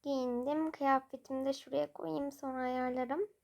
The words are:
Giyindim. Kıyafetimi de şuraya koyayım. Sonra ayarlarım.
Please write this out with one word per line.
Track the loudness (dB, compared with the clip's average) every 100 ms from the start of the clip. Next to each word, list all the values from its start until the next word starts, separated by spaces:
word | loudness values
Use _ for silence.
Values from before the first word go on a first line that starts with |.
Giyindim. | 0 0 2 0 2 2 0
Kıyafetimi | 2 4 4 2 -14 -6 -2 0
de |
şuraya | -2 -2 0 0
koyayım. | -4 -4 -2 -2
Sonra | -4 -6 -2
ayarlarım. | -2 0 0 0 0 0 -2 _